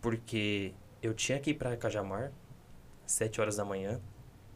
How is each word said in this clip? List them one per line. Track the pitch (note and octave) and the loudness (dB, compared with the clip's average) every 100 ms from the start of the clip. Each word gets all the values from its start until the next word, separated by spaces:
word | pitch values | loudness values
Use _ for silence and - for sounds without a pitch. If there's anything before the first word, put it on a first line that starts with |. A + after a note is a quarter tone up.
porque | A#2 A2+ - A2 G#2 G2+ F#2+ - - - | 0 0 0 2 4 4 0 -4 -14 -4
eu | A2+ | -2
tinha | A2 - C#3 | 2 2 2
que | D3+ | 2
ir | |
pra | C#3+ B2 A#2 | 2 2 2
Cajamar, | A2+ G#2 G2 G2 C3+ - - - - - - - - | 2 2 0 0 -2 -6 -14 -18 -18 -18 -16 -10 -2
sete | - A2 A2+ | 2 2 4
horas | G#2+ G#2 | 2 2
da | |
manhã, | G2+ G2 G2 B2+ - - - - - | 0 0 0 -2 -4 -14 -16 -18 -18